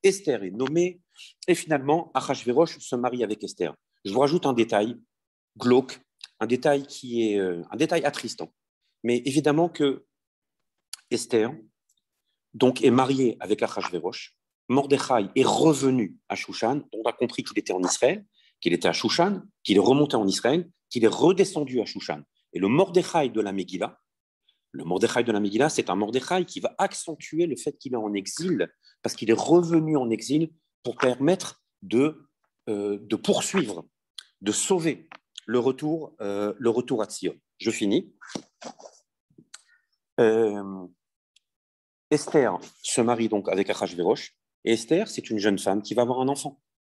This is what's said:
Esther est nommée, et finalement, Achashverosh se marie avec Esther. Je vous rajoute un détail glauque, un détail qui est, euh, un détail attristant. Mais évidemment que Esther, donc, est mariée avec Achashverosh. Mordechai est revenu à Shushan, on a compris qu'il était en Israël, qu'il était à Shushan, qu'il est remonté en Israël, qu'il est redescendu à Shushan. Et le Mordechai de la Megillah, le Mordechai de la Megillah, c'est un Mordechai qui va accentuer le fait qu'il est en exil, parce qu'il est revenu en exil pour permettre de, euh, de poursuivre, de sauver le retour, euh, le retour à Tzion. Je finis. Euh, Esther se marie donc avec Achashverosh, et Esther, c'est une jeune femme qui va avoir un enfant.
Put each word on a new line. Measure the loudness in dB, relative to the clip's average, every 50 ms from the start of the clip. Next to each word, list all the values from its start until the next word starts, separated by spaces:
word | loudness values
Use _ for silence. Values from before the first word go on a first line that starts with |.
| 2
Esther | 2 2 0 0 -2 -2 -2 -4
est | -6
nommée, | -6 -4 -4 -2 0 0 0 0 -2 -8 _ _ _ -20 -20 -20 -20 _ -2 0
et | 0
finalement, | 0 0 0 -2 0 2 2 0 0 0 -2 -4
Achashverosh | -4 -2 -2 -4 -2 -2 0 2 4 2 2 0 -6
se | -10 -6 -4
marie | -4 -2 -2 -2 -2 -2
avec | -2 -4 -6 -8
Esther. | -10 -6 -4 -6 -6 -6 _ _ _ _ _ -8
Je | -4 0
vous | 2
rajoute | 2 2 2 2 2
un | 2 2
détail | 2 2 2 2 0 0 0 -2 -8 -14 _ _ _ _ _ _ _ _ _ _ -2
glauque, | 2 4 4 4 4 2 -4 -18 _ _ _ _ -20 -20 _ -8
un | -4
détail | -2 -2 0 2 2 2 0 -2
qui | -6 -14 -16 -10 -6 -2 0 0
est, | 2 2 0
euh, | 0 0 -2 -4 -8 -8
un | -6
détail | -4 -2 -2 0 0 -2
attristant. | -2 -4 -6 -8 -10 -10 -12 -14 -16 _ _ _ _ _ _ _ _ _ _ -4
Mais | -2 -2 -2 -2
évidemment | 0 0 2 2 2 4 2 2 0
que | 0 0 0 0 0 -2 -8 _ _ _ _ _ _ _ _ _ _ _ _ _ _ _ _ _ -20 -20 _ -6
Esther, | -6 -6 -2 0 0 2 2 0 -2 -8 -16 _ _ _ _ _ _ _ _ _ _ _ _ _ _ _ _ _ -2
donc, | 2 4 4 4 4 4
est | 4
mariée | 4 4 4 2 2 2 2 0 0 0
avec | -2 -2 -2 0 -2
Achashverosh. | -2 -4 -4 -6 -4 -4 -6 -6 -6 -8 -8 -12 -16 _ _ _ _ _ _ _ -2
Mordechai | 0 0 2 2 2 0 2 2 0 0 0 0 2
est | 2 2
revenu | 2 4 4 4 4 4 4 2 2 2 2 0 -2 -6 -10 _ -8
à | -8
Shushan, | -8 -8 -10 -6 -4 -2 -2 -2 -2 -6 -8 -10
on | -6 -4 -4
a | -2
compris | -2 -4 -4 -4 -6 -10
qu'il | -6 -6 -4
était | -4 -2 -2
en | -2
Israël, | 0 0 0 2 2 2 2 0 -6 _ _ _ _ _ _ _
qu'il | -2 0 0
était | 2 2 0
à | 0
Shushan, | 0 0 0 2 2 2 2 0 -2 -6 -12 _ _ -2
qu'il | 2 4 6
est |
remonté | 6 6 6 4 4 2 2
en | 0 2 0
Israël, | 0 0 2 2 2 0 0 -4 _ _ _ -8
qu'il | 0 2 4
est | 4
redescendu | 4 6 4 4 6 4 2 0 0 -4 -4 -2 -2 -2
à | -2
Shushan. | -4 -6 -10 -8 -8 -8 -10 -10 _ _ _ _ _ -4
Et | 0
le | 0 2
Mordechai | 4 4 4 4 2 2 0 2 2 0 0 0
de | 0 -2
la | -2 -2
Megillah, | -2 -6 -6 -6 -6 -6 -6 -6 -8 _ _ _ _ _ _ _ _ _ _ _ _ _ _ _
le | -14 -10 -6
Mordechai | -4 0 2 2 2 2 2 0
de | 2
la | 0 0
Megillah, | 0 0 0 0 0 0
c'est | 0 0 -2 -2
un | -2
Mordechai | -2 -2 -2 -2 -4 -4 -2 -2 -2 -2
qui | -4 -6 -6
va | -8 -6 -4 -4
accentuer | -4 -4 -4 -6 -12 -12 -12 -12 -12 -8 -4 -2 -2 -2
le | -4
fait | -6 -6 -8 -8 _
qu'il | -8 -6 -6
est | -4
en | -4 -4 -4
exil, | -4 -6 -6 -8 -6 -4 -2 -2 -2 -2 -4 _ _ _ _ _ _
parce | -8 -8 -8
qu'il | -4 0 2
est | 2
revenu | 2 4 4 4 4 6 4 2 2 2 2 0
en | 0 0 0
exil | -2 -4 -2 -2 0 0 0 -2 -4 _ _ _ _ _ -10
pour | -10 -4 -2
permettre | 0 0 0 2 2 2 2 2 -2 -8 -14 _ _ _ _ _
de, | -6 -2 2 2 2 2 0 -6 -14 _ _ _ _ _ _ _ _ -6
euh, | -6 -4 -4 -4 -6 -6
de | -6 -4 -6
poursuivre, | -2 0 0 0 0 0 -2 -2 -2 -2 -2 -4 -10 -12 _ _ _ _ _ _ -20 -20 _ _ _
de | -4 -2
sauver | -2 0 0 0 0 0 0 0 -2 -4 -8 _ -20 -20 _ _ _ -16 -6
le | -2 0 2
retour, | 2 2 0 0 -2 -4 -4 -4 -6 -10 -12 -10
euh, | -6 -6 -4 -2 -2 -4 -4 0
le | 0 2
retour | 2 2 0 -2 -2 -2
à | -2
Tzion. | -4 -6 -6 -6 -6 -6 -8 _ _ _ -8
Je | -4 -4
finis. | -2 0 0 0 0 0 -2 -4 _ _ -18 -14 -14 -14 -14 _ _ _ -20 -20 -20 -20 -20 -20 -20 _ _ _ _ _ _ _ _ _ -20 _ -20 -20 _ _ _ _ _ _ _ _ _ _ _ 2
Euh, | 4 4 4 4 2 2 0 -2 -6 -8 -10 -12 -12 -16 _ _ _ _ _ _ _ _ _ _ _ _ _ _ _ _ _ _ _ _ _ _ _ 0
Esther | 0 0 0 2 2 4 4 4 2 -2 -6 -12 -18 _ -8
se | -2 0 2
marie | 2 2 2 0 0 0
donc | 0 -2 -2 0
avec | 0 0 0 0
Achashverosh, | -2 -2 -4 -4 -2 0 0 2 0 0 -2 -10 _ _ _ _ _ _ -2
et | 0 0
Esther, | 0 2 2 0 0 0 -2
c'est | -6 -10 -8 -6
une | -4 0
jeune | 2 2 2 2
femme | 2 0 0 0
qui | -2 -2 0
va | 0
avoir | 0 0 0 0
un | -2 -2
enfant. | -2 -4 -6 -10 -12 _ _ _ _ _ _